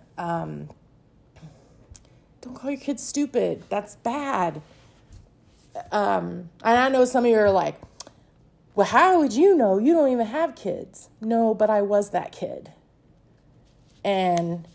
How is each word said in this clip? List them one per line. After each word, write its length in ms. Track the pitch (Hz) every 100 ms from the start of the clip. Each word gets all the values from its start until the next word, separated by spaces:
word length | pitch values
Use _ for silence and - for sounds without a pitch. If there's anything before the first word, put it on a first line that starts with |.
| _ -
um, 520 | 175 170 156 147 151 - _ _ _ _ _ - 156 - _ _ - - _ _ _ - 247
don't 80 | 247
call 160 | 262
your 80 | 269
kids 240 | - 247
stupid. 600 | - 285 285 240 175 160 -
That's 280 | 202 202 -
bad. 640 | 233 285 277 196 175 151 - - _ _ _ - - _ _ _ _ - -
Um, 580 | 208 202 190 175 175 175 -
and 140 | 220 240
I 100 | 262
know 160 | 262
some 220 | 247 254 240
of 40 |
you 80 | 220
are 140 | 202
like, 240 | 190 156 - - - - _ _ _ _ _ _
"Well, 140 | 202 190
how 320 | 233 370 359
would 140 | 277
you 200 | 220 392
know? 240 | 349 208 196
You 160 | 254
don't 160 | 339 277
even 180 | 247 220
have 280 | 294 320 -
kids." 540 | 190 - - - - -
No, 340 | 220 233 226
but 160 | 214 214
I 120 | 214
was 300 | 202 208 208
that 200 | 175 -
kid. 400 | - 180 - - - _ _ _ _ _ _ _ _ _ _ _ _
And 640 | 202 190 185 175 170 175 165